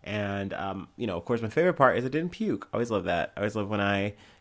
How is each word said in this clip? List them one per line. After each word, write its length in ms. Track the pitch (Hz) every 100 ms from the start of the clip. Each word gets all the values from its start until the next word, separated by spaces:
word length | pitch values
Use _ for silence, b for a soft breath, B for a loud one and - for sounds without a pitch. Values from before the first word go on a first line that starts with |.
And, 500 | 76 104 101 101 98
um, 360 | - 98 95 - -
you 120 | 113
know, 100 | 85
of 80 | -
course, 160 | 117
my 80 | 113
favorite 240 | - 180
part 240 | 165 131 98
is 80 | 131
I 40 |
didn't 200 | 151 175
puke. 380 | - 214 120 -
I 40 | 110
always 160 | 120
love 140 | 104 90
that. 280 | 87 - -
I 40 |
always 160 | 104 107
love 120 | 101
when 140 | 104
I 320 | 101 101 104 - B B